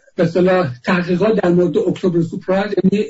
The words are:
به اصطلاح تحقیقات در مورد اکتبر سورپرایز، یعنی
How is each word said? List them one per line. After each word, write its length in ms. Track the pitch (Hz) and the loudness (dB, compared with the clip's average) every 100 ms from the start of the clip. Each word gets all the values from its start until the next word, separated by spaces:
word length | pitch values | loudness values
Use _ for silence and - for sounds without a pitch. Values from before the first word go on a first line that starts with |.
| _ - | _ -2
به 80 | |
اصطلاح 560 | 165 175 180 185 156 120 - | 0 2 2 2 0 -4 -2
تحقیقات 560 | 180 175 175 208 202 | -2 0 0 2 2
در 80 | 180 | 2
مورد 280 | 175 175 - | 2 2 0
اکتبر 440 | 180 - 190 170 | -2 -2 -2 0
سورپرایز، 520 | 160 185 - 190 208 196 | -2 -6 -4 -2 -2 0
یعنی 220 | 190 208 214 | 0 0 -2